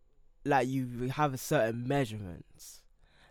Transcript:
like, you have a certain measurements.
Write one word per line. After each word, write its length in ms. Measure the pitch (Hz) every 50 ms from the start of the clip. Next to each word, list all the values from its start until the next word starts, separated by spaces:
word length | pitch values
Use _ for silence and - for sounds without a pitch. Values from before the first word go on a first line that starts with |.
| _ _ _ - - - - _ -
like, 220 | 135 143 135 123 127
you 400 | 135 135 131 123 120 117 123 127
have 240 | 135 - 151 147 131
a 60 | 127
certain 480 | - - 156 147 113 113 113 117 120 127
measurements. 960 | 139 143 139 110 110 107 104 92 85 - - _ - - - - - - - _ _ _ - - _ _ - -